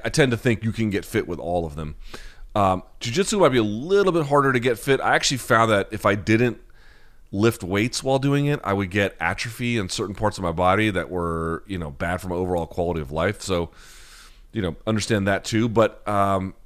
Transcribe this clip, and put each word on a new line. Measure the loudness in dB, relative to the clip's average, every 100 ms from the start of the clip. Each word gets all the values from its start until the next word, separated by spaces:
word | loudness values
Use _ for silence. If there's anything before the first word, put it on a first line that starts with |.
| -2
I |
tend | 2 2
to | 2
think | 0 0
you | -2
can | -2 -2
get | -2
fit | -2 -4 -2
with | -6
all | -2 -2 -2
of | -6
them. | -10 -12 -14 -14 -16 -18 -6 0
Um, | 2 2 -4 -12
jiu-jitsu | -4 -2 0 4
might | 4
be | 4
a |
little | 2 -2 0 2 4
bit | 2 2
harder | 4 4
to | 2
get | 2 0
fit. | 2 2
I | 2 2
actually | 2 -2
found | 2 4 4
that | 2 0
if | 0 0
I | 2
didn't | 2 2 2 -2 -12 -20 -20 -20 -20 -20 -8
lift | 2 2 2
weights | -2 -2 -2 -2
while | -2 0
doing | 2 0 0
it, | -2
I | -2
would | -2 0
get | 0 -2 0
atrophy | -2 -2 -6 -6 -2 -2
in | -2
certain | -4 -6 -2
parts | -4 -2
of |
my | -2
body | 2 2 4 2
that | 0 -4
were, | -4 -2 -2 -4 -6 -6
you | -8
know, | -8
bad | -6 -4 -4
for | -4
my | -4
overall | -2 -2 -4
quality | -4 -2 -4
of | -4
life. | -2 -2 -2
So, | -4 -2 -4 -10 -20 -20 -20 -20 -20 -20 -10
you | -6
know, | -6 -4 -4
understand | -2 0 0 2
that | 0 0
too. | 0 2
But, | 4 2 0 -2
um, | 0 2 0 -2 -10